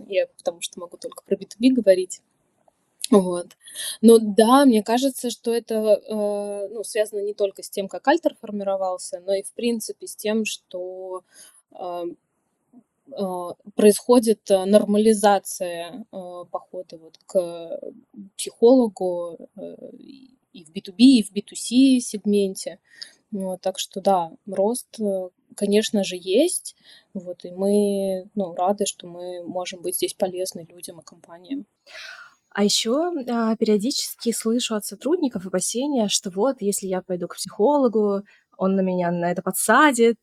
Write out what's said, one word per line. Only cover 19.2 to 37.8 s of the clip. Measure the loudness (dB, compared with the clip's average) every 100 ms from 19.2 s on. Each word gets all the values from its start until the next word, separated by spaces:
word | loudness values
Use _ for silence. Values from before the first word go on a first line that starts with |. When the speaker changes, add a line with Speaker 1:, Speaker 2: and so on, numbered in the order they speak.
| -8 -12 -20 -16
Speaker 1:
э, | -16 -16 -20 -20
и, | -20 -20 -20 _ _
и | -20
в | -14
би | -12
ту | -12
би, | 6 8 8
и |
в | 4
би | -6
ту | -10 -12
си | -2 4 4 4
сегменте. | 0 -6 0 2 0 -4 -12 -14 _ _ -20 _ _
Вот, | -8 -8 -6
так | -6 -6
что | -10 -4
да, | 0 2 0 -10 -8
рост, | -2 0 -2 -10 -6
э, | -4 -4 -6 -14 _ -6
конечно | 2 2 2 0
же, | -2 -6
есть. | 0 2 2 -2 -12 -20 _ -20 _
Вот, | -14 -14 -14 -14
и |
мы, | -4 2 2 2 0 -2 -4 -6 -6
ну, | -6
рады, | -2 0 0 -4
что | -6 -16
мы | -14 -12 -12
можем | -10 -8 -10 -10
быть | -10 -6
здесь | -6
полезны | -4 -4 -4 -8 -8 -18
людям | -18 -20 -20
и |
компаниям. | -20 -20 -20 -20 -12 -10 -10 _ _ -20 -18 -20 -20 _ _
Speaker 2:
А | -2
ещё, | 0 0 0 0 -2 -4 -4
а, | -2 0 0
периодически | 2 2 0 -4 -8 -6 -6
слышу | -2 -2 -2 -2 -6
от | -8
сотрудников | -6 -2 0 -2 -4 -4
опасения, | -4 -2 -4 -2 0 0
что | 0 -2
вот, | -2 0 0
если | -4 -4 -4
я | -6
пойду | -4 -6 -6
к | -10
психологу, | -10 0 2 4